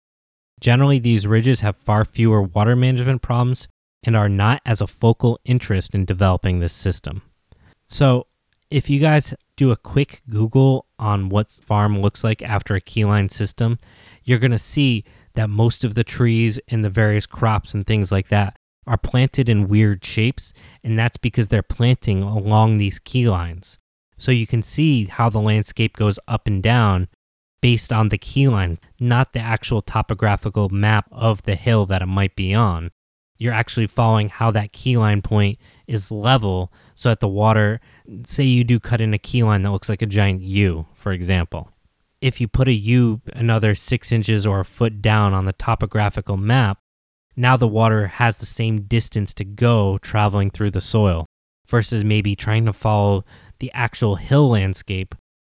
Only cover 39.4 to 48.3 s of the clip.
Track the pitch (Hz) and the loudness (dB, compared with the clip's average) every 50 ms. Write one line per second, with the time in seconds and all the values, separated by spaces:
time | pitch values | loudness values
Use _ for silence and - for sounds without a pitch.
39.4 | 117 107 107 101 95 101 101 98 - - 107 95 117 104 98 104 101 98 95 92 | 2 2 2 2 0 0 -2 -4 -4 -6 -6 -4 -4 -2 0 0 0 0 0 -2
40.4 | 95 95 95 101 101 95 85 80 78 - _ _ - 101 95 90 87 87 95 90 | -4 -2 0 2 2 2 0 -2 -8 -12 _ _ -8 -6 -6 -4 -2 -2 0 0
41.4 | 85 - - 85 - - _ _ _ _ _ _ _ _ _ _ - 131 - - | -2 -4 -6 -12 -14 -14 _ _ _ _ _ _ _ _ _ _ -4 -4 -2 -2
42.4 | 120 110 - - 123 127 123 107 101 107 120 127 123 117 107 110 - - - - | -4 -2 0 0 2 2 2 0 2 2 2 4 4 2 0 -2 -8 -12 -8 -4
43.4 | 113 117 113 113 107 107 104 - - - 131 120 - - 117 117 104 - 110 107 | 0 0 2 2 2 2 0 0 -2 -4 -4 -4 -2 -2 -2 0 0 0 0 0
44.4 | 98 107 98 98 95 - - - 120 117 107 104 101 110 107 107 104 101 95 95 | 0 0 0 0 -2 -4 -4 -2 -2 -2 -2 -2 0 2 2 2 2 2 2 0
45.4 | 95 95 95 - - - 117 - - 101 - 107 104 101 - - 95 - 101 95 | 0 -2 -4 -4 -4 -4 -2 -2 -2 -4 -2 -2 -2 -2 -2 -4 -6 -4 -4 -2
46.4 | 98 107 123 - - 101 101 - _ _ _ _ _ _ _ _ _ _ _ - | 0 2 2 2 2 0 -2 -4 _ _ _ _ _ _ _ _ _ _ _ -2
47.4 | 123 123 131 123 120 113 104 110 110 113 110 110 104 95 - - 123 117 | 2 2 4 4 2 2 2 2 2 2 2 2 0 -2 -2 0 0 0